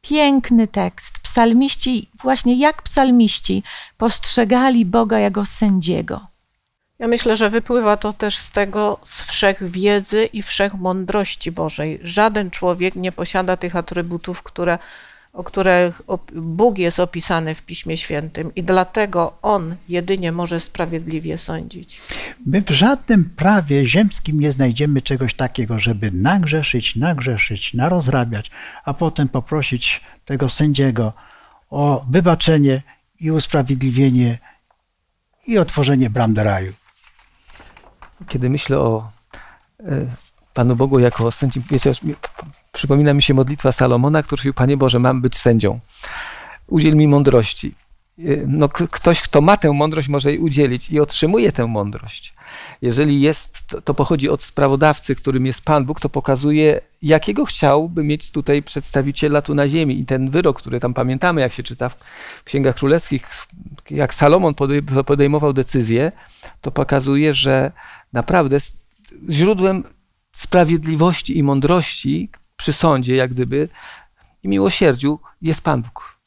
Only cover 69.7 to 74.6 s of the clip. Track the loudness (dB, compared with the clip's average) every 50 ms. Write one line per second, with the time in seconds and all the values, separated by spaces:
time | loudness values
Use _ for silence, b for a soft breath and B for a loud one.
69.7 | 0 -2 -6 -10 _ _ _ _ _ _ _ _ _ -12 -6 2 4 4 4 4
70.7 | 2 0 0 -2 0 2 2 2 2 -2 -6 -4 -2 0 2 2 2 2 2 2
71.7 | 2 2 0 -2 -6 -6 -4 -4 -4 -4 -4 -8 -14 _ _ _ _ -6 -4 -4
72.7 | -2 0 2 2 2 2 0 0 0 0 0 -2 -2 -4 -4 -2 -2 -4 -4 -4
73.7 | B B B B B B B B B B B B B _ -4 -2 0 2